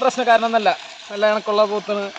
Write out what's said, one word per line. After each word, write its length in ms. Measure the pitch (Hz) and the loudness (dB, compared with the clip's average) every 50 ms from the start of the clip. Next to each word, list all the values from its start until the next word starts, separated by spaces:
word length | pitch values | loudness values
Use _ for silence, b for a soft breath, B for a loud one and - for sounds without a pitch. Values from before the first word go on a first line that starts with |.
| 254 | -2
പ്രശ്നക്കാരനൊന്നല്ല, 640 | 247 247 247 247 233 233 220 226 233 226 226 208 190 170 - - - - - - - | -2 0 0 2 4 4 4 4 2 0 2 2 2 0 0 -4 -16 -18 -18 -16 -12
നല്ല 140 | 208 202 208 214 214 | -6 0 2 2 2
കണക്കുള്ള 320 | 214 - 220 208 208 214 202 208 | 0 -2 -2 2 2 2 2 0
പോത്താണ്. 340 | 214 190 - 208 202 202 196 196 | -4 -4 -4 -6 -6 -6 -8 -10